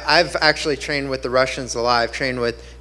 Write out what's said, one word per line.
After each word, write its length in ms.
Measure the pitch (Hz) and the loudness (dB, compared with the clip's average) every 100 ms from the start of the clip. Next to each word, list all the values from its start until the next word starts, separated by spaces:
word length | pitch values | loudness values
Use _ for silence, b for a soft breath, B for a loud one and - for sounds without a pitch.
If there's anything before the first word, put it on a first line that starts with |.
| - | 4
I've 280 | 156 160 - | 4 4 2
actually 400 | 156 151 160 135 | 2 2 -2 -4
trained 320 | - 143 139 | -4 -4 -4
with 140 | 131 | -4
the 60 | 131 | 0
Russians 460 | 127 131 - 123 120 | 2 2 -2 -6 -2
a 60 | |
lot. 200 | 120 120 | 2 2
I've 120 | 117 | 0
trained 260 | - 135 123 | -2 -4 -2
with 240 | 117 - B B | -4 -4 B B